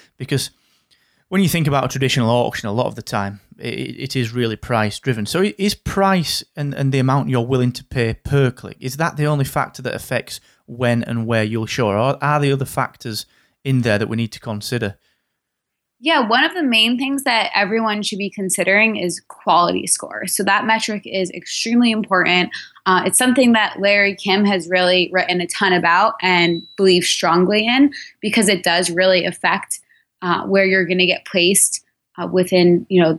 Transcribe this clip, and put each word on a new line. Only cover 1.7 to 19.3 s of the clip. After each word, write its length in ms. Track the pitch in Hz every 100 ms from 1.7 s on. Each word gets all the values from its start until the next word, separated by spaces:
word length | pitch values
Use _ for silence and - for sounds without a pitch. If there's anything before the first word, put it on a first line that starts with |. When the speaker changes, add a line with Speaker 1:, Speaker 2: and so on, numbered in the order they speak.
| 139 127
Speaker 1:
a 20 |
traditional 420 | 135 131 131 113
auction, 380 | 120 113 - 107
a 40 |
lot 140 | 107 -
of 80 | 113
the 60 |
time 380 | - 110 101 101 _ -
it, 120 | 123
it 460 | 107 131 - 135 135
is 180 | 113
really 240 | 123 113 107
price 420 | - 113 107 -
driven. 260 | 139 113 104
So 160 | 170
i-, 140 | 208 208
is 160 | 196
price 680 | - - 196 196 185 143 - - -
and, 180 | 143
and 180 | 139 139
the 80 | 135
amount 300 | 131 135 -
you're 120 | 127
willing 300 | 117 131 123
to 120 | - -
pay 280 | 127 113
per 380 | - - 143 127
click, 260 | - - -
is 160 | 131 139
that 180 | 165 147
the 100 | 147
only 200 | 147 139
factor 360 | 151 131 -
that 140 | 123 -
affects 460 | - 123 - - _ _ -
when 380 | 120 120 120
and 220 | 117 117 113
where 180 | 113
you'll 220 | 107 113 110
show, 220 | - 107
or 80 | 101
are, 220 | 131 139
are 180 | 143 147
the 100 | 143
other 140 | 135 135
factors 600 | - 120 _ 120 107 - _ _ _
in 180 | 139 131
there 160 | 117 104
that 120 | 110
we 80 | 113
need 160 | 113
to 60 | -
consider? 560 | 120 104 - 120 104 - _ _ _ _ _ _ _ _ _ _ 269
Speaker 2:
Yeah, 220 | 311 214
one 160 | 240
of 100 | 320
the 100 | 370
main 340 | 269 226 226 247
things 260 | 269 277
that 260 | 269 226 196 196
everyone 480 | 196 226 220 208
should 140 | 196 196
be 120 | 196
considering 680 | - 190 196 185 202 220 208
is 240 | 175 165
quality 580 | _